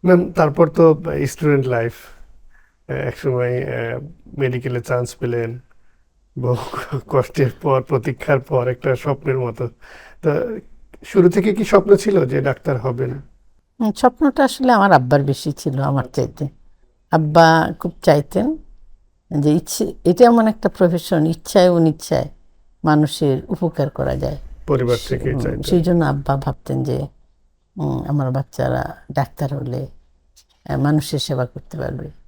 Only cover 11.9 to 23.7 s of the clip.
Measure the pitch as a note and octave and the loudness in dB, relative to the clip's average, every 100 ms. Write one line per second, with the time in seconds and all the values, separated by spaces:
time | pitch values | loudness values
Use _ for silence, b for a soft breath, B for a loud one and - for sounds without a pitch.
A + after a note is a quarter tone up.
11.9 | G3+ G#3+ F#3+ C3+ C#3 C#3 B2+ - C3 B2+ | 2 4 0 0 0 -2 -2 -4 -4 -4
12.9 | B2 B2+ C3+ C#3 _ _ _ _ _ A3 | -4 -6 -8 -14 _ _ _ _ _ -4
13.9 | G#3 B3+ B3 D4+ - C4 - B3+ A#3 G3 | 2 0 2 0 2 0 2 2 4 6
14.9 | D#3+ B2+ C#3+ C#3 C#3 - C#3+ - C3+ C#3 | 4 4 2 2 -2 -4 -6 -6 -4 -2
15.9 | C#3 - - B2 - C#3+ _ - _ _ | -2 -2 -4 -4 -6 -10 _ -20 _ _
16.9 | _ _ D#3+ D3+ D#3+ E3 D#3+ D#3+ - F3 | _ _ -2 2 6 6 6 2 -4 -10
17.9 | - - D3 - F3+ A#3 D#4+ - - - | -4 2 2 2 -2 -2 -4 -10 -20 -20
18.9 | - _ _ _ D#3+ C#3+ D3+ - - G3+ | -20 _ _ _ -2 2 0 -2 -4 -4
19.9 | - - C4 A#3+ A#3 A3 A3 G3 - F3+ | -2 0 6 6 6 2 0 -4 0 0
20.9 | E3+ - E3+ D#3 E3 - G#3 F3+ F3 D#3+ | 0 -2 0 0 -2 0 4 4 6 2
21.9 | D#3 - C3+ D3 - - _ _ _ D#3 | 0 -2 -4 -4 -10 -20 _ _ _ 0
22.9 | D3+ D3+ - D3+ C3+ - E3+ E3+ | 2 2 0 0 -2 -4 -4 -4